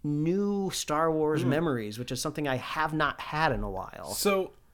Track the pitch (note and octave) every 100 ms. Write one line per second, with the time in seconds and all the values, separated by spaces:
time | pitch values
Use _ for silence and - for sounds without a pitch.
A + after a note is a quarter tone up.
0 | D3 D3 D#3+ F#3 G3+ G3+ F#3+ - - D3+
1 | E3 D#3 D3+ D#3 B2+ C#3+ E3 B2 G#2 G#2+
2 | B2+ B2+ D#3 D3+ D3 B2+ - - D#3 D#3
3 | D3 - - D3+ D#3 A2+ G#2 F#2+ F#2+ -
4 | F2+ G2+ G3+ G3 F#3 - -